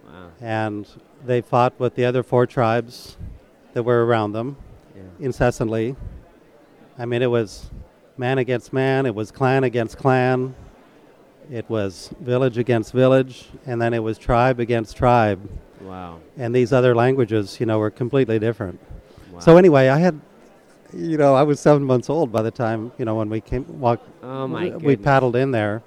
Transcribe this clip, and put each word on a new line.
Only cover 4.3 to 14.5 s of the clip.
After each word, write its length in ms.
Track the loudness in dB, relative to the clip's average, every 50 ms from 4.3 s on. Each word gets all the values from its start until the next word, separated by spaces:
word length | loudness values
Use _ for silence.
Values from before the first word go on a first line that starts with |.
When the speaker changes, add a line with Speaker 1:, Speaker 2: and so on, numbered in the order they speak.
Speaker 2:
them 240 | -4 -6 -8 -8 -10 -14 -20 -20 -20 -20 _ _ -20
Speaker 1:
Yeah. 80 | -20 -20 -20 -16 -10 -8
Speaker 2:
incessantly. 720 | -8 -4 0 0 0 0 -2 -4 -4 -2 -4 -4 -6 -6 -10 -14 -16 -16 -18 -20 -20 _ _ _ _ _ _ _ _ _ _ -20 _ _ -12
I 80 | -8
mean, 160 | -4 -2 -2
it 80 | 0 0
was 400 | 0 0 -2 -4 -8 -18 -20 -18 -18 -20 -20 -20 _ _ _ _ _ -6
man 200 | -4 -2 -2 -2
against 340 | -2 -2 -4 -6 -6 -6
man, 340 | -4 -2 0 0 0 0 0
it 80 | -2 -4
was 160 | -4 -8 -10
clan 340 | -4 -2 0 2 2 2 0
against 320 | 0 0 -2 -4 -4 -8
clan, 580 | -2 0 0 2 2 2 0 0 -2 -2 -6 -10 -16 -20 -20 -20 -20 -20 _ _ -20 -20 _ _ _ _ _ _ _ -20 -12
it 180 | -12 -12 -8 -6
was 400 | -4 -4 -4 -4 -8 -12 -18 -20 -18 -12
village 380 | -4 -2 0 0 0 0 0 -2
against 340 | 0 0 0 0 -2 -2
village, 540 | 0 2 4 4 4 4 2 0 -8 -20 -20 -20 -20 -16 -12
and 140 | -8 -4 -2
then 140 | -2 -2 -2
it 60 | -2
was 160 | -4 -4 -6 -6
tribe 420 | -2 0 2 4 4 2